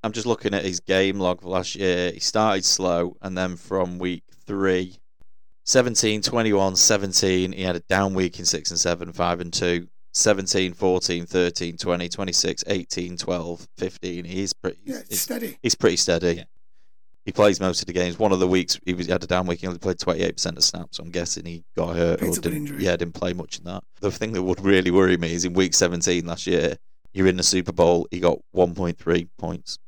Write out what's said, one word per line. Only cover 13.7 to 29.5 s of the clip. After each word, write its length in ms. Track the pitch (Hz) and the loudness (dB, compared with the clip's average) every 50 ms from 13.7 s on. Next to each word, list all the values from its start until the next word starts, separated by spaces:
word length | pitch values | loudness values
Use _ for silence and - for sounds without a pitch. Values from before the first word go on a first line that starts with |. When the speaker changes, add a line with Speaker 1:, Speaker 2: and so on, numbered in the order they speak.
| - | -10
Speaker 1:
fifteen. 480 | - - 92 - - - 90 85 87 87 | -8 -8 -8 -8 -8 -8 -8 -8 -8 -8
He's 280 | 85 92 92 98 90 | -6 -6 -4 -4 -4
pretty, 260 | - - - 92 - - - | -6 -4 -6 -6 -6 -6 -12
Speaker 2:
Yeah, 120 | - 262 - | -12 -12 -12
it's 100 | - - | -10 -8
Speaker 1:
he's, 100 | - - | -6 -6
Speaker 2:
steady. 360 | - - 240 240 226 208 - - | -4 -4 -6 -8 -8 -10 -10 -6
Speaker 1:
he's 120 | - - - | -2 -2 0
pretty 220 | - - 214 - | 4 2 2 4
steady. 380 | - - - 87 85 90 87 85 | 2 0 0 0 2 2 0 0
Speaker 3:
Yeah. 80 | 87 85 - - - - - - - - - - - - - - - - | 0 -6 -16 -20 -20 -20 -20 -20 -20 -20 -20 -20 -20 -20 -20 -20 -12 -12
Speaker 1:
He 80 | 104 | -6
plays 260 | - - 104 104 95 90 | 2 4 6 6 6 4
most 220 | 98 92 85 - | 0 -2 -2 -2
of 60 | - | -6
the 60 | 90 | -4
games. 280 | 87 90 90 90 87 90 | -2 0 0 0 0 2
One 100 | 110 104 | 2 2
of 80 | 95 92 | 4 4
the 80 | 92 | 4
weeks 320 | 90 92 92 87 - - - - | 4 4 2 2 0 -4 -4 -2
he 80 | 90 90 | -4 -4
was, 120 | 90 87 | -2 -2
he 60 | - | -2
had 120 | 92 85 - | -2 -2 0
a 20 | |
down 200 | 82 90 90 92 90 | 0 0 0 0 -2
week. 120 | 87 85 | -4 -4
He 60 | - | -4
only 140 | 92 87 85 | -6 -6 -4
played 180 | - 95 90 - | -2 -2 -2 -2
twenty-eight 380 | - 90 87 92 90 87 85 | -2 -2 0 0 0 -2 -2
percent 200 | - - 87 82 | -2 -6 -6 -2
of 60 | - | 0
snaps. 360 | 87 - - 85 85 - - - | 0 0 0 -4 -12 -12 -14 -14
So 40 | |
I'm 80 | 80 85 | -14 -6
guessing 340 | 85 87 87 82 - - 82 | -6 -4 -4 -4 -6 -8 -8
he 200 | 85 85 82 - - - | -12 -12 -12 -14 -8 -4
got 220 | - 85 85 85 | -2 -2 0 2
hurt 240 | 85 85 85 85 85 | 2 2 2 2 2
Speaker 2:
Picked 80 | - 87 | 0 -2
Speaker 1:
or 20 | |
Speaker 2:
up 60 | 85 | -2
an 60 | 80 | -2
Speaker 1:
didn't, 140 | 78 87 85 76 | -2 -4 -4 -4
Speaker 2:
injury. 260 | 76 71 71 71 95 | -6 -8 -6 -2 0
Speaker 1:
yeah, 120 | 92 87 | 0 2
didn't 180 | 85 87 85 82 | 0 -2 -6 -6
play 180 | - 101 90 | -6 -4 -4
much 260 | 87 87 78 - - - | -4 -6 -8 -10 -12 -12
in 60 | - | -10
that. 180 | 85 95 92 - - - - | -10 -10 -10 -12 -16 -12 -4
The 120 | - 101 | -4 -4
thing 200 | - - 110 110 113 | -2 -2 -6 -4 -2
that 80 | 92 | -2
would 180 | 92 92 90 90 | 0 0 0 2
really 320 | 95 98 98 92 92 90 | 4 6 6 6 6 6
worry 240 | 87 98 92 92 92 | 6 6 6 6 4
me 160 | 85 85 80 | 2 2 -2
is 120 | 85 87 90 | -2 -2 -2
in 80 | 90 | 0
week 220 | 87 92 95 87 - | 2 2 2 4 4
seventeen 520 | - 95 87 90 87 85 95 87 87 82 | 2 2 2 2 0 0 2 0 0 0
last 200 | 85 85 - - | -4 -8 -6 -2
year, 300 | 87 87 82 78 80 - - - - - - _ - | 0 2 2 2 0 -2 -4 -12 -20 -20 -20 _ -10
you're 140 | - 95 95 | 0 4 4
in 100 | 95 90 | 4 4
the 60 | 90 | 4
Super 300 | 85 - - 92 87 - | 0 2 2 2 0 0
Bowl. 340 | 85 87 85 85 87 85 - - | 2 4 6 6 6 4 0 -2
He 80 | - 90 | -4 2
got 180 | 90 85 78 - - - | 2 2 2 2 -6 -4
one 220 | - 92 90 87 85 | 2 2 2 2 2
point 220 | 98 92 85 85 - | -2 -2 -2 -4 -4
three 300 | - 82 87 87 87 - - - | 0 0 0 0 0 -4 -12 -10
points. 400 | 87 85 | -8 -8